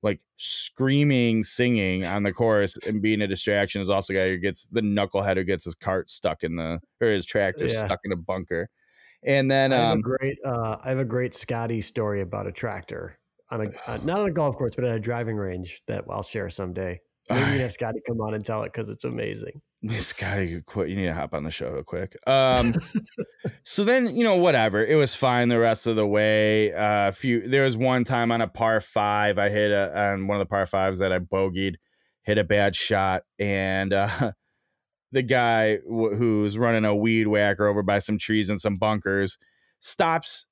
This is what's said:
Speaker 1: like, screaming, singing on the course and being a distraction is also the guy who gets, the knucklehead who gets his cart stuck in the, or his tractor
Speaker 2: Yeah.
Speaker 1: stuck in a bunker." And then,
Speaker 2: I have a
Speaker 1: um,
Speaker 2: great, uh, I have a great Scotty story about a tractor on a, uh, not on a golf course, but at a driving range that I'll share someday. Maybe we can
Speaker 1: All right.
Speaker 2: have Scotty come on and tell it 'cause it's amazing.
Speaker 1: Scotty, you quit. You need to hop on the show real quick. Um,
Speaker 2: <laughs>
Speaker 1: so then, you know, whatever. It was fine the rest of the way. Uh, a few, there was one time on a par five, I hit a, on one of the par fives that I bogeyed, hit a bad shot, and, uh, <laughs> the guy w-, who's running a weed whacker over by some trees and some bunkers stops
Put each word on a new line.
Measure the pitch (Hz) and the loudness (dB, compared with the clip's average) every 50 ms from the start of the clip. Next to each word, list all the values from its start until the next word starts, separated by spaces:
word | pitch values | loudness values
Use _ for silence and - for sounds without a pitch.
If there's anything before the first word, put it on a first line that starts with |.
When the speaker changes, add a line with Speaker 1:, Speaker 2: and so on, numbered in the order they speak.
| - | 0
Speaker 1:
like, | 107 101 - _ _ _ _ | -2 -4 -4 _ _ _ _
screaming, | - - - - - - _ - 131 135 135 143 147 147 139 127 120 117 113 110 107 | -2 -2 0 0 -2 -4 _ 0 2 2 4 4 4 4 4 4 4 4 4 2 0
singing | - - - 123 123 123 110 98 95 92 92 95 | 0 0 0 2 2 2 2 2 2 0 0 -2
on | 85 95 104 101 | -2 -2 0 0
the | 101 92 | -2 0
course | - 120 113 110 104 101 95 - - - 113 | 0 2 2 4 2 2 0 -2 -6 -6 -4
and | 107 107 | -4 0
being | 98 110 110 104 | 0 0 0 0
a | 104 95 | 0 -2
distraction | 98 92 - - 101 101 101 95 - 104 | -2 -4 -2 0 0 0 0 0 -2 -4
is | 98 92 | -2 0
also | 101 98 95 - 98 | 0 0 0 0 0
the | 95 | 0
guy | 92 92 | 2 0
who | 95 90 | 0 0
gets, | 85 98 92 - - _ | -2 -4 -4 -4 -12 _
the | - 117 | -4 -2
knucklehead | 110 104 101 104 101 98 - 98 98 101 95 92 | 0 0 2 0 0 0 0 0 0 2 0 0
who | 92 | 0
gets | 90 98 87 - | -2 -2 -4 -4
his | 90 85 | -10 -12
cart | _ - 98 95 95 - - | _ -6 -4 -4 -4 -4 -4
stuck | - - - 82 80 - - | -8 -4 -2 -2 -4 -2 -4
in | 80 82 85 | -4 -4 -4
the, | 80 80 82 82 - _ _ _ | -4 -4 -6 -6 -8 _ _ _
or | 120 117 | 0 0
his | 107 98 87 | 0 0 -2
tractor | - - 107 101 95 87 - - | -2 0 0 0 0 -2 -2 -2
Speaker 2:
Yeah. | 131 113 110 107 | -2 -2 -2 -2
Speaker 1:
stuck | 101 98 90 - | -2 -4 -4 -4
in | 101 | -6
a | 98 87 | -6 -6
bunker." | 82 - 92 95 90 - 87 82 87 - _ _ _ _ _ _ _ _ _ _ - | -4 -6 -6 -6 -4 -4 -4 -6 -6 -6 _ _ _ _ _ _ _ _ _ _ -2
And | - 139 139 135 131 | 0 2 2 2 2
then, | 135 135 135 135 | 2 4 4 4
Speaker 2:
I | 131 123 | 4 4
have | 120 113 | 4 2
a | 110 | 2
Speaker 1:
um, | 110 | 0
Speaker 2:
great, | 110 120 131 131 135 135 139 - - | 0 -2 -2 -2 -2 -4 -6 -4 -6
uh, | 135 127 117 113 110 110 - - | -4 -4 -2 -2 -4 -6 -6 -4
I | 131 | -4
have | 131 131 | -2 -2
a | 135 | -2
great | 117 110 123 127 123 - | -2 -2 -2 -2 -2 -4
Scotty | - - - 127 117 117 113 117 113 | -6 -4 -4 -4 -4 -2 -2 -4 -4
story | 104 - - - 110 104 104 101 | -4 -4 -4 -4 -4 -2 -2 -4
about | 98 87 98 101 101 | -4 -4 -6 -8 -8
a | 95 | -8
tractor | - - - 117 101 98 90 - - - - 92 - _ _ _ _ _ _ _ | -8 -8 -8 -8 -8 -8 -12 -12 -12 -12 -12 -12 -16 _ _ _ _ _ _ _
on | 120 113 | -6 -6
a, | 107 104 - - - - | -6 -6 -8 -12 -12 -10
uh, | 113 113 120 | -10 -6 -4
not | 143 175 202 | -2 -2 0
on | 208 202 | -2 -2
a | 160 | 0
golf | 165 156 143 123 - | 0 0 0 0 -2
course, | 135 117 - | -4 -4 -2
but | - 123 | -2 -2
at | 123 117 113 | -2 -2 -2
a | |
driving | 104 113 120 117 120 113 113 104 | -2 -4 -4 -4 -4 -4 -4 -4
range | 101 95 90 90 90 87 - - _ - | -4 -4 -6 -8 -8 -10 -14 -18 _ -8
that | 113 98 - - | -8 -8 -6 -6
I'll | 92 101 101 | -8 -8 -8
share | - - 110 95 92 | -6 -6 -6 -6 -6
someday. | 90 - 98 90 90 92 95 90 90 90 _ _ _ _ _ - | -6 -6 -8 -6 -6 -6 -6 -6 -8 -10 _ _ _ _ _ -4
Maybe | 104 127 | -2 0
we | |
can | 139 | 0
Speaker 1:
All | 139 | 0
right. | 143 135 | 0 0
Speaker 2:
have | 127 120 | -2 -4
Scotty | - - 120 113 110 113 - | -4 -6 -6 -6 -6 -8 -6
come | - 120 113 | -6 -4 -4
on | 107 107 107 | -4 -4 -4
and | 107 104 | -6 -4
tell | - 113 107 110 | -4 -4 -4 -6
it | 98 - | -6 -8
'cause | 117 110 104 | -8 -8 -8
it's | 107 110 - | -10 -10 -8
amazing. | 127 120 113 110 104 101 107 107 - - 143 _ _ _ _ - 107 | -8 -6 -6 -6 -6 -8 -10 -10 -14 -14 -18 _ _ _ _ -8 -6
Speaker 1:
Scotty, | 113 107 95 - - - - 95 98 101 95 85 | -4 -2 -2 -2 -2 -2 -4 -4 -2 -2 -2 -2
you | 82 87 | -4 -8
quit. | 80 _ - 107 90 76 | -12 _ -4 -4 -4 -2
You | 92 101 | -2 -2
need | 95 | -2
to | 87 80 | -2 -2
hop | 82 71 78 - | -4 -6 -6 -6
on | 76 73 | -6 -6
the | 80 | -6
show | 78 - - 62 | -6 -6 -6 -6
real | 65 69 67 | -6 -8 -8
quick. | - - 82 95 95 - - _ - | -6 -6 -6 -6 -8 -10 -8 _ 2
Um, | 135 135 131 131 127 127 120 120 117 165 - - - 226 - - - - | 2 4 4 4 4 4 4 2 2 0 -4 -4 -6 -6 -6 -6 -12 -12
Speaker 2:
<laughs> | - - _ _ _ - - - _ | -12 -12 _ _ _ -10 -10 -10 _
Speaker 1:
so | - - - 208 | -2 0 0 2
then, | 208 247 262 247 226 127 | 4 4 2 2 0 0
you | - 240 | 2 2
know, | 226 196 | 4 4
whatever. | 180 175 180 147 123 110 110 95 104 113 | 6 6 4 6 4 4 4 4 2 2
It | 110 156 | 4 4
was | 156 143 127 - | 4 4 4 2
fine | - - 127 123 123 120 120 | 2 2 2 4 4 4 4
the | 120 117 | 4 4
rest | 117 113 113 - - 117 | 4 4 4 2 0 0
of | 113 | 2
the | 107 107 104 | 2 2 2
way. | 104 107 107 107 107 107 107 107 107 107 107 104 80 | 4 4 4 4 4 4 4 4 4 4 4 2 2
Uh, | 85 104 104 104 104 101 98 | 0 0 2 2 4 2 2
a | 95 | 0
few, | - - 131 120 120 95 117 | 0 -2 0 0 0 0 2
there | 127 139 135 | 2 2 2
was | 135 120 110 | 2 2 0
one | 127 127 127 127 120 | 0 2 2 2 0
time | - 135 120 117 117 | 0 0 0 2 2
on | 117 117 | 2 0
a | 117 92 | 0 -2
par | _ - 113 113 113 110 | _ -2 0 2 2 2
five, | - - - 110 104 104 104 104 104 104 101 92 | 0 0 -2 0 0 2 2 2 2 2 2 2
I | 101 104 | 0 0
hit | 104 104 104 104 | 2 2 2 2
a, | 104 101 98 90 71 95 | 2 2 0 0 0 0
on | 104 101 101 98 95 98 | 0 0 0 -2 -2 -2
one | 104 | 0
of | 101 | -2
the | 98 - | -2 0
par | 104 98 95 | 0 -2 0
fives | 87 - 98 95 95 95 92 | 0 0 0 0 0 0 0
that | 98 95 92 | 0 0 0
I | 92 | 0
bogeyed, | 87 85 - 95 95 95 90 90 95 98 87 - _ _ _ _ _ _ _ _ _ | -2 -2 -2 0 0 0 0 -2 -4 -4 -4 -8 _ _ _ _ _ _ _ _ _
hit | - 104 104 | 0 0 0
a | 101 | 2
bad | 82 104 101 101 101 92 | 2 2 4 4 2 2
shot, | - - - 107 98 95 95 92 90 - _ _ _ | 0 -2 0 0 2 2 2 0 -2 -4 _ _ _
and, | 101 101 98 98 95 95 95 95 98 98 98 | -4 -2 -2 -2 -2 -2 -2 -2 0 0 2
uh, | 98 98 107 92 - 139 110 95 _ | 0 0 0 0 -2 -2 -4 -4 _
<laughs> | _ _ _ _ _ _ _ _ _ _ _ _ _ _ | _ _ _ _ _ _ _ _ _ _ _ _ _ _
the | - 135 | -2 -2
guy | 127 117 131 127 120 117 117 113 110 107 107 101 | 0 2 2 2 4 4 4 4 4 2 2 0
w-, | - 78 117 117 113 110 104 | -2 -6 -2 0 0 0 0
who's | 107 120 117 110 104 104 104 101 110 | 2 2 2 2 2 2 0 0 0
running | 123 117 117 113 110 | 2 2 2 4 2
a | 107 104 | 2 2
weed | 104 104 113 113 110 110 107 | 2 2 2 2 2 2 2
whacker | 107 104 101 101 101 - 104 104 | 2 4 4 2 2 2 2 2
over | 101 104 101 | 2 2 2
by | 92 101 101 | 2 2 2
some | 95 - 107 101 | 2 0 -2 -4
trees | - - 110 107 104 92 | -2 0 0 0 2 0
and | 104 95 | -2 -2
some | - 107 101 90 | 0 -2 0 0
bunkers | 110 107 107 104 - 98 98 98 98 95 - _ _ _ _ _ _ _ _ _ | 0 0 0 0 0 0 2 2 0 0 -4 _ _ _ _ _ _ _ _ _
stops | - - - - 190 165 165 165 156 - - - - _ | -6 -6 0 0 2 2 2 0 -2 -4 -6 -6 -8 _